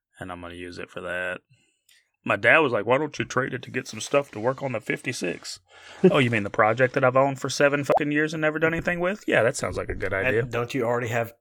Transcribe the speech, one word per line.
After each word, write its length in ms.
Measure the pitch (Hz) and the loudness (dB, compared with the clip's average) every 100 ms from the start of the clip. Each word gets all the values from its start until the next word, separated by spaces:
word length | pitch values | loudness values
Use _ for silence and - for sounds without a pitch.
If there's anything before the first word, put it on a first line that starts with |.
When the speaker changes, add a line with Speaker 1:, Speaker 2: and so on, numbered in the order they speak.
| _ - | _ -16
Speaker 1:
And 120 | 95 | -12
I'm 100 | 87 | -12
gonna 140 | 87 87 | -12 -12
use 240 | 90 87 | -12 -12
it 100 | - | -12
for 120 | 92 | -10
that. 400 | 90 90 90 92 _ _ _ _ _ _ _ _ | -6 -4 -4 -6 _ _ _ _ _ _ _ _
My 120 | 117 101 | 0 2
dad 240 | 113 151 | 6 6
was 120 | 143 | 6
like, 120 | 113 104 | 2 2
"Why 120 | 131 | 2
don't 200 | 151 - | 2 -4
you 60 | 113 | -2
trade 280 | 127 135 | -2 -2
it 80 | 127 | -6
to 80 | 120 | -8
get 160 | 127 - | -8 -8
some 140 | 110 | -12
stuff 300 | - 143 143 | 0 0 0
to 80 | 110 | -2
work 240 | 113 131 | -2 -2
on 80 | 139 | -4
the 80 | 113 | -6
fifty-six?" 760 | - - - 123 180 - - - _ - | -4 -6 -4 -4 -4 -6 -10 -16 _ -20
Speaker 2:
<laughs> 280 | - - 185 | -18 2 4
Speaker 1:
"Oh, 60 | 156 | 6
you 140 | 123 | 4
mean 120 | 113 | 2
the 60 | 98 | -2
project 440 | - 107 117 127 135 | 2 2 4 2 4
that 80 | |
I've 120 | 127 131 | 2 4
owned 220 | 139 131 | 2 0
for 100 | 131 | -6
seven 340 | - 143 143 | 2 2 2
fucking 280 | 135 - 147 | 0 0 2
years 220 | 147 151 | 0 0
and 80 | 165 | 0
never 180 | 156 156 | -2 0
done 140 | 160 | 0
anything 260 | 165 180 175 | 0 -4 -2
with? 240 | 175 214 - | -2 -4 0
Yeah, 160 | 156 | 2
that 120 | 113 - | 2 0
sounds 220 | 98 90 | -6 -6
like 120 | 95 | -6
a 60 | 95 | -6
good 180 | 95 | -4
Speaker 3:
And 140 | 95 123 | -2 0
Speaker 1:
idea." 160 | 113 | 0
Speaker 3:
don't 300 | 123 120 120 | -2 -4 -4
you 100 | 135 117 | -2 -2
already 240 | 120 120 | -2 -2
have 240 | 117 113 - | -4 -4 -10